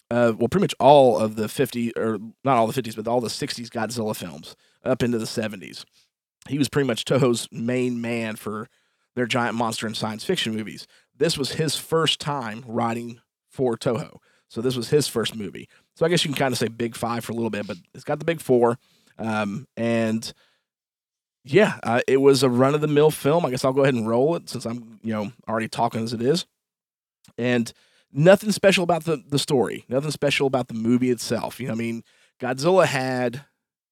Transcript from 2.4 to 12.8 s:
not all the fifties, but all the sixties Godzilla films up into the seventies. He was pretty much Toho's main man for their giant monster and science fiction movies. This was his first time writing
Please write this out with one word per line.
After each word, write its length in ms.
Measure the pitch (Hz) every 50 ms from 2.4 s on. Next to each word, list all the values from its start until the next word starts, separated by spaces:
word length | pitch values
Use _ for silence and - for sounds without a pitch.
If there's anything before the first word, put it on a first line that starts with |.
| -
not 140 | 135 135
all 100 | 117 113
the 60 | 110 113
fifties, 220 | 131 110 113 104
but 120 | 110 107
all 140 | 113 117 127
the 80 | 117 104
sixties 400 | - - 113 110 - - 117 113
Godzilla 440 | - 120 110 107 123 120 107 107 107
films 400 | - 101 85 71 73 - - - _ _ _ _ _ -
up 180 | 120 131 -
into 160 | 131 120 120
the 80 | 110 110
seventies. 600 | - - 120 110 107 107 95 73 55 - - - _ _ _ _ _ _ _ _ _ _ _ - -
He 80 | 131
was 100 | 151 135
pretty 180 | - - 143 139
much 180 | 127 113 - -
Toho's 420 | - 151 127 127 120 120 113 - -
main 500 | - 120 113 120 123 127 127 127 123 117
man 340 | 117 117 120 117 113 110 107
for 320 | - - 107 107 107 113 - _ _ _ _ _ _ _ _ -
their 100 | 123 123
giant 300 | 110 131 123 120 117 104
monster 320 | 117 120 113 113 - -
and 80 | 107 110
science 280 | - - 110 110 107 -
fiction 280 | - - - - 110 -
movies. 320 | 107 110 95 69 - - _ _ _ _ _ _
This 200 | 123 143 170 -
was 160 | 147 135 - -
his 240 | - 160 147 -
first 420 | - - - 165 160 160 - - -
time 440 | - 156 143 139 117 110 104 117 127
writing 540 | 117 110 117